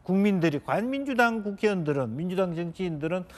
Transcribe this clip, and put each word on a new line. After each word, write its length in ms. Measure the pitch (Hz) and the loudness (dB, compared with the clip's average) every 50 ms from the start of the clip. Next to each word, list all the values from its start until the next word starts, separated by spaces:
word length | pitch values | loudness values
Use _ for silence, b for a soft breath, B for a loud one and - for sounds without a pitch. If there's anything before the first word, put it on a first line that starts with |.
국민들이, 580 | B - 185 196 202 208 196 180 160 165 147 139 | B 0 2 4 4 4 4 4 2 2 2 0
과연 260 | - - 131 180 220 254 | -2 0 0 0 0 -2
민주당 520 | 269 277 277 269 262 226 240 233 226 226 | -4 -4 -4 -2 2 4 4 4 2 0
국회의원들은, 720 | 202 208 196 - - 208 202 185 160 147 147 139 131 110 113 | -4 -6 -4 0 2 2 2 2 0 0 0 0 0 -2 -4
민주당 400 | 139 170 180 185 180 190 180 165 | -4 -4 -4 0 0 0 -2 -2
정치인들은 720 | 165 175 170 156 - 190 180 160 147 151 165 180 185 180 B B | -4 -6 -6 -6 -4 -4 -4 -4 -4 -4 -4 -4 -4 -6 B B